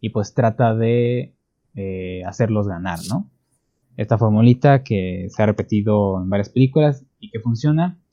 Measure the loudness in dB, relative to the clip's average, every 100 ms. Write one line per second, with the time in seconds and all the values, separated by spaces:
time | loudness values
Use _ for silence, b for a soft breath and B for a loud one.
0 | -4 -4 -4 0 0 2 0 2 2 2
1 | 0 -2 -6 _ _ _ _ -12 -10 -8
2 | -8 -8 -10 -2 0 0 -2 -4 -6 -8
3 | -6 -6 -8 _ _ _ _ _ _ -8
4 | -2 2 2 4 6 6 4 2 2 -2
5 | -2 -6 -10 -2 0 0 -2 -2 2 2
6 | 2 -2 -2 -2 -2 2 2 4 2 0
7 | _ _ -14 -8 -4 -2 0 0 -2 -4
8 | _